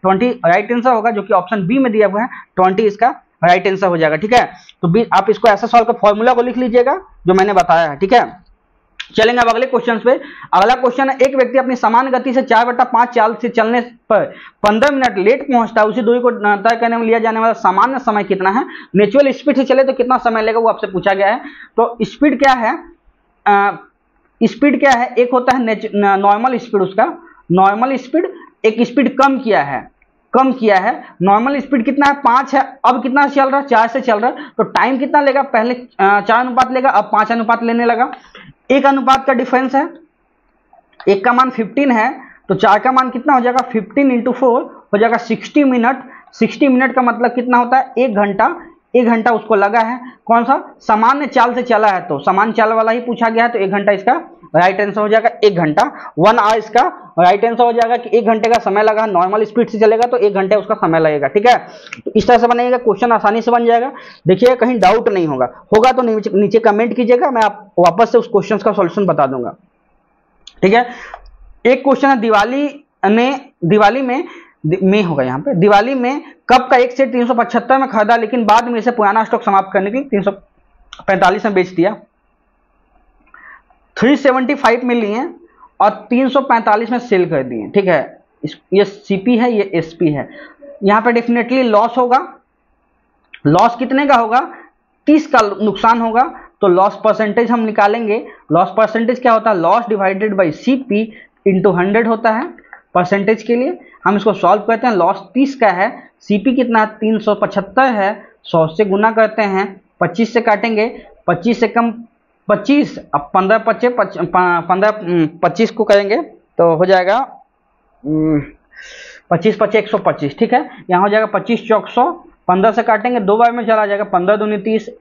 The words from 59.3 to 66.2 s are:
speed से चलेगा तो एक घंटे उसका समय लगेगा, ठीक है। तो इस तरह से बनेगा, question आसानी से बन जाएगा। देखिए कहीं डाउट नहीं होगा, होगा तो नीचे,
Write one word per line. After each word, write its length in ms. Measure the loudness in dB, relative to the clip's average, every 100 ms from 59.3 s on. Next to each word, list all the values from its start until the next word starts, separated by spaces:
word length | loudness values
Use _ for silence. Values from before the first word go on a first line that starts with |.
| 0
speed 260 | -2 -2 -2
से 100 | 2
चलेगा 280 | 2 2 0
तो 100 | 0
एक 160 | 0
घंटे 220 | 0 0 -2
उसका 200 | -2 -2
समय 240 | 0 2
लगेगा, 280 | 2 0 -2
ठीक 200 | 0 2
है। 100 | 2 -2 -20 -20 -14 -2
तो 60 | -2
इस 120 | 2
तरह 100 | 2
से 100 | 4
बनेगा, 300 | 0 0 0
question 340 | 0 -2 0
आसानी 300 | 0 0 -2
से 100 | 0
बन 140 | 0 2
जाएगा। 260 | 0 0 -8 -20 -8 0
देखिए 280 | 2 4 2
कहीं 240 | 0 2
डाउट 300 | 2 2 0
नहीं 180 | -2 -2
होगा, 180 | -2 -4
होगा 460 | -6 0 2 4
तो 100 | 2
नीचे, 280 | 0 -2